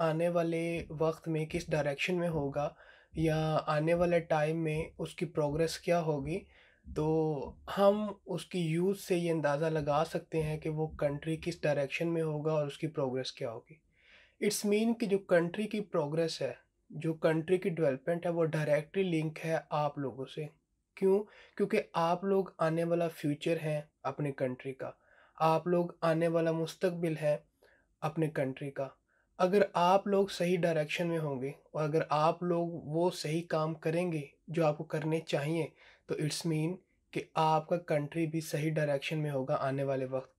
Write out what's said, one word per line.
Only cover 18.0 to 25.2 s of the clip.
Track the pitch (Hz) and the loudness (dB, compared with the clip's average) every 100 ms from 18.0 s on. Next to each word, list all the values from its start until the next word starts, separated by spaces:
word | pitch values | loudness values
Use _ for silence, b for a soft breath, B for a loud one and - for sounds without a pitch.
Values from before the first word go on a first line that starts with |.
| - 170 175 | -2 -2 -2
है, | |
वो | 170 | 0
डायरेक्टली | 160 156 147 147 151 196 | 0 0 2 0 0 -2
लिंक | 190 160 156 156 | 0 0 -2 -4
है | 165 160 - | -4 -4 -2
आप | 156 147 143 | -2 -2 -2
लोगों | 135 135 | -6 -6
से। | 131 - 151 - _ _ _ - | -10 -10 -12 -14 _ _ _ 0
क्यों? | 190 196 214 B B - | 2 4 0 B B -2
क्योंकि | 202 214 - 170 | 2 2 0 0
आप | 165 175 | 2 2
लोग | 196 196 190 - | 2 2 0 0
आने | 160 165 | 0 2
वाला | 170 170 170 | 2 2 0
फ्यूचर | - 147 147 170 165 | -2 -2 -2 0 0
हैं | 156 151 - _ | 0 -4 -6 _
अपने | 131 135 147 | -8 -4 -4
कंट्री | 135 131 127 135 | -2 -4 -4 -8
का, | 131 127 - b b | -10 -12 -12 b b